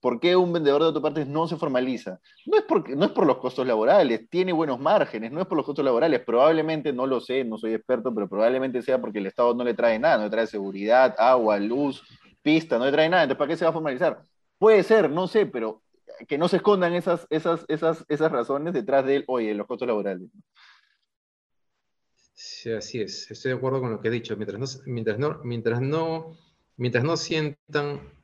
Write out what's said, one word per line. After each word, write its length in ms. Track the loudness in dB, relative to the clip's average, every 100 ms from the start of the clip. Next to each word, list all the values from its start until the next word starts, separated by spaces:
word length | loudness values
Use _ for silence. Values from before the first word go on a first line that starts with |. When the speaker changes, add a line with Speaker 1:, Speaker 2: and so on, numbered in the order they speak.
Speaker 1:
por 200 | -2 0
qué 160 | 2 4
un 160 | 2
vendedor 280 | 2 2 4
de 60 | 2
autopartes 400 | 2 -2 -2 -4
no 220 | -2 -2
se 80 | -2
formaliza? 640 | -2 0 -2 -4 -8 -14 _ _ 0
No 100 | 0
es 80 |
porque, 300 | 2 0 0
no 100 | -2
es 60 | 0
por 160 | 2 2
los 120 | 2
costos 280 | -2 -4 0
laborales, 640 | 2 4 4 4 0 -4
tiene 220 | -2 0
buenos 260 | 0 0 -2
márgenes, 540 | 2 2 2 -4 -8
no 80 | -6
es 60 | -4
por 100 | -2
los 100 | -2
costos 180 | -2
laborales, 360 | 0 2 2 0
probablemente, 680 | 0 4 4 4 0 -2 -4
no 140 | -4 -2
lo 140 | -2
sé, 240 | -2 -4
no 140 | -4 -6
soy 160 | -4
experto, 400 | -6 -2 -4 -2
pero 140 | -4 -4
probablemente 520 | 0 2 2 -2 -4
sea 180 | -2 -2
porque 180 | -2 -6
el 80 | -8
Estado 260 | 0 0
no 120 | 2
le 100 | -2
trae 240 | 0 2 2
nada, 180 | 2 2
no 80 |
le 60 | 0
trae 160 | -2 -2
seguridad, 680 | -4 -8 -6 2 4 4 4
agua, 400 | 4 4 4 2
luz, 440 | 0 -2 -2 -4 -14 -20 _ _
pista, 380 | 0 0 2 0
no 60 |
le 80 | 2
trae 160 | 2 4
nada, 160 | 4
entonces 140 | 2 0
¿para 100 | -2
qué 80 | 0
se 80 |
va 60 | 0
a 40 |
formalizar? 480 | 0 -4 -2 -2 -2 _ _ _ _
Puede 260 | 6 6
ser, 260 | 6 4 4
no 160 | 0 0
sé, 180 | 0
pero 380 | 0 -2 -6 -6 _ _ _ -20 -6
que 100 | -2
no 80 | 2
se 100 | 2
escondan 380 | 4 4 2
esas, 320 | 0 -2 -2 -2
esas, 340 | -4 -2 -4 -2
esas, 380 | -2 -2 -2 -4
esas 220 | 0 0
razones 420 | 0 -2 -4 -2
detrás 320 | -4 0 0
del, 200 | 2 0 0
oye, 260 | -2 -2
los 120 | -4 -6
costos 220 | -6 -2
laborales. 420 | -2 -2 -6 -10 _ _ _ -20 _ _ _ _ _ _ _ _ _ _ _ _ _ _ _ _
Speaker 2:
Sí, 380 | _ -20 -16 -10
así 300 | -8 -8 -8
es, 300 | -8 -10 -16
estoy 200 | -10 -6
de 60 | -4
acuerdo 240 | -4 -4
con 100 | -4
lo 100 | -4
que 80 | -4
he 20 |
dicho. 260 | -4 -6 -8
Mientras 240 | -8 -8
no 60 | -8
se, 120 | -10 -10
mientras 320 | -6 -4 -2
no, 220 | -4 -4
mientras 380 | -8 -6 -2 -2
no, 560 | -2 -2 -2 -4 -8 -20 _ _ _ _
mientras 280 | -2 0
no 120 | 0 -2
sientan 960 | -2 -2 -4 -8 _ -4 -4 -8 -12 _